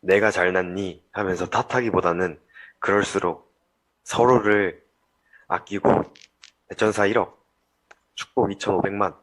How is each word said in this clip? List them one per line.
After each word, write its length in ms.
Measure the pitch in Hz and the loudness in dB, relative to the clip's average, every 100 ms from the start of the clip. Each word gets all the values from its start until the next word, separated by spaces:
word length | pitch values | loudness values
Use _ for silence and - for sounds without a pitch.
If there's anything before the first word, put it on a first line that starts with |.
내가 300 | 92 98 107 | 4 4 4
잘났니?" 720 | 95 90 92 90 90 98 - _ | 2 0 0 -2 -4 -8 -10 _
하면서 340 | - 98 90 107 | -6 -4 -2 -2
탓하기보다는 920 | 110 123 127 120 92 90 85 90 76 _ - - _ | -4 -2 -2 0 0 0 0 -2 -6 _ -20 -20 _
그럴수록 760 | - 101 95 98 90 80 _ _ _ _ _ _ | -2 0 0 -2 -4 -6 _ _ _ _ _ _
서로를 800 | - - 120 127 104 104 95 - _ _ _ _ _ _ _ | -12 2 4 4 4 2 0 -6 _ _ _ _ _ _ _
아끼고 540 | 90 - 98 - - - - - _ - _ _ | -6 -6 -4 0 0 -2 -12 -20 _ -20 _ _
대천사 380 | 98 110 104 101 | -2 -2 2 0
일억, 400 | 113 98 - _ _ _ _ _ _ _ | 0 -2 -8 _ _ _ _ _ _ _
축복 380 | - - - 113 | -14 -8 -2 -2
이천오백만 640 | 98 - 98 92 101 98 80 | -2 -4 -2 -2 -2 -4 -4